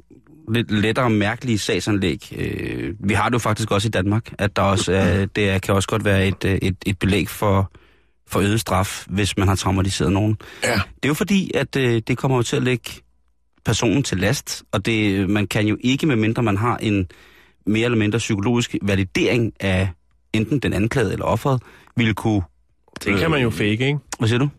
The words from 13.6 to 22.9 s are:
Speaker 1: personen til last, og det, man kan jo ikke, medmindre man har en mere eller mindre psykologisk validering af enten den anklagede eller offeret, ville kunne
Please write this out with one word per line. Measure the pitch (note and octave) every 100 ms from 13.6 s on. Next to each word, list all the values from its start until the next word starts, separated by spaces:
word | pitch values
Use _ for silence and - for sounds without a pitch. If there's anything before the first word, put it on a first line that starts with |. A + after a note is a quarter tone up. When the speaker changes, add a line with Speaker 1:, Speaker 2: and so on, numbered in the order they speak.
Speaker 1:
personen | - A2 A2+ F2+
til | - F#2
last, | G#2 C#3 - - -
og | G#2+ A#2
det, | A2 G#2 F#2+ F#2+
man | G#2 G2
kan | A2+ G#2+
jo | G2+
ikke, | B2 C#3 D#3+
medmindre | A#2 G#2+ A#2+
man | A#2 G2
har | A#2+ -
en | A2 G2+ F#2 - - - _ _ -
mere | A2
eller | A#2+ A#2+
mindre | G#2 A2+
psykologisk | - G2+ G#2+ A#2+ - -
validering | G2 F#2+ F#2 F#3+ F#2+ A#2+ A2+ -
af | G2 F#2 F#2+ - _ _ _
enten | A2 G#2+ C#3+
den | F#2+
anklagede | - A2 C3+ G2
eller | - -
offeret, | A2 D3 B2+ - - - -
ville | A2+
kunne | G#2 A2+ G#2 F2 _ _ _ _